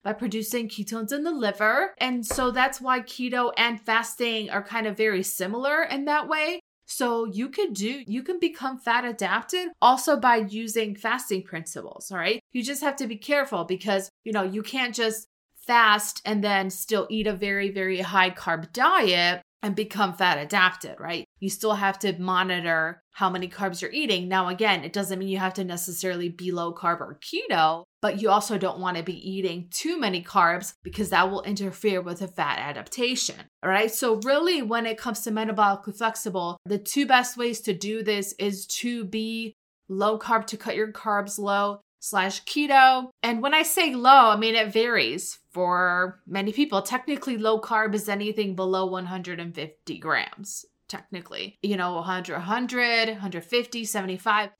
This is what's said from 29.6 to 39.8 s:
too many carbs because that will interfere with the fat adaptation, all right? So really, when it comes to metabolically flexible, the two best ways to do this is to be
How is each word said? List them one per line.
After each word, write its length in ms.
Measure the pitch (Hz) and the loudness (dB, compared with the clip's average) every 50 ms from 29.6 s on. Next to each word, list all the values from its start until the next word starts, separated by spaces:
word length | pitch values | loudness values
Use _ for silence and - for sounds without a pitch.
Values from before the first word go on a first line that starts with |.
| 175 - | -8 -8
too 280 | - - - 320 349 320 | -8 -4 -4 -2 -2 -2
many 240 | 247 196 185 170 175 | -2 -2 -2 -2 -4
carbs 520 | - - 196 170 170 175 180 175 - - _ - | 0 4 6 6 6 4 2 -2 -8 -12 _ -14
because 240 | - - 208 208 - | -10 -6 -4 -2 2
that 220 | 190 170 185 190 | 4 4 4 4
will 120 | 202 - - | 2 -2 -4
interfere 600 | 202 208 202 196 190 180 - - 208 190 180 180 | -4 -4 -4 -4 -6 -6 -2 0 0 2 0 0
with 180 | 175 175 175 | -4 -6 -6
the 80 | 196 185 | -8 -6
fat 300 | - - 156 143 - - | -4 -2 -2 -2 -2 -2
adaptation, 800 | 123 143 143 - - - - 247 240 247 254 - - - - - - - _ _ - | -4 -6 -6 -8 -10 -10 -4 -2 -2 0 0 0 -2 -4 -6 -8 -14 -20 _ _ 0
all 80 | 185 | 2
right? 200 | 190 208 220 220 | 4 4 4 2
So 300 | - - 269 233 226 202 220 | 0 0 2 2 2 2 2
really, 380 | 262 277 294 330 359 349 294 | 2 2 4 4 4 2 2
when 260 | 240 208 233 233 226 | 0 0 0 0 0
it 120 | 226 220 220 | -2 -4 -4
comes 240 | - 247 208 - - | -4 -6 -6 -4 -4
to 100 | 233 214 | -4 -2
metabolically 640 | 214 220 220 208 214 208 202 196 226 - 214 196 | -2 -2 -2 2 4 4 4 4 2 -4 -10 -6
flexible, 640 | - 233 226 226 - - 214 180 185 170 175 175 - - | -4 -2 -2 -2 -4 -6 -4 -4 -4 -4 -4 -6 -8 -4
the 120 | 185 208 202 | -4 -4 -4
two 280 | 208 - - 285 277 | -4 -2 0 0 4
best 300 | 226 262 247 247 247 - 240 | 6 6 4 4 2 -2 -4
ways 220 | 240 240 226 - - | -4 -4 -4 -4 -4
to 100 | 220 190 | -4 -4
do 320 | 175 196 208 220 226 208 | -4 -4 -4 -4 -2 -2
this 300 | 214 208 202 196 196 - - | 0 0 0 -2 -6 -6 -4
is 280 | 196 202 196 190 - | -4 -4 -4 -4 -6
to 380 | - - - - 240 240 233 214 | -8 -6 -4 -4 -4 -4 -4 -6
be 500 | 180 220 220 220 226 226 226 226 214 - _ _ _ _ _ | -6 -4 -4 -4 -4 -6 -6 -8 -10 -12 _ _ _ _ _